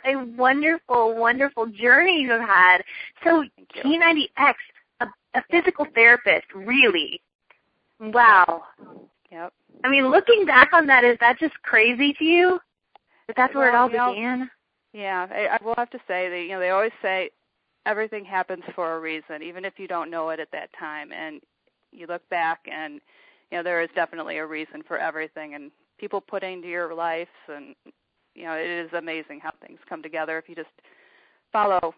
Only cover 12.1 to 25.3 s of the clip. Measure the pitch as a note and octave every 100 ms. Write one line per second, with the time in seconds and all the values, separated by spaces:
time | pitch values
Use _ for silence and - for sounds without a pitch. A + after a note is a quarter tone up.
12.1 | C#4+ D#4 F4 F4+ F4+ - _ _ _ _
13.1 | _ - - C4 C#4 C4 A#3+ B3 A#3 B3
14.1 | G#3+ A#3+ B3+ B3+ _ _ _ _ G#3+ G3
15.1 | F#3 F#3 - G#3 A3+ G#3+ A#3 A#3+ B3 -
16.1 | F3+ F#3 F3 F3 F#3+ F3+ F#3+ A3 - G3
17.1 | F#3+ F#3 - _ _ _ _ G3+ G#3 G#3+
18.1 | G#3+ F#3+ G3 - F#3 - - E3 D#3+ D#3+
19.1 | D#3 D3+ D#3 E3 F3+ F#3+ - F#3 F3 D#3+
20.1 | E3+ D#3+ D#3+ D#3+ D#3+ - - D#3+ D3+ D3
21.1 | - D#3+ D3+ _ _ _ _ _ - E3
22.1 | F3 - F3 E3 E3 - D#3 D#3 D3 _
23.1 | _ _ _ _ F3 E3+ E3+ E3 F3+ E3
24.1 | E3 D#3+ D#3+ D#3 D#3 D#3 D3+ D#3 E3+ E3
25.1 | D#3 D#3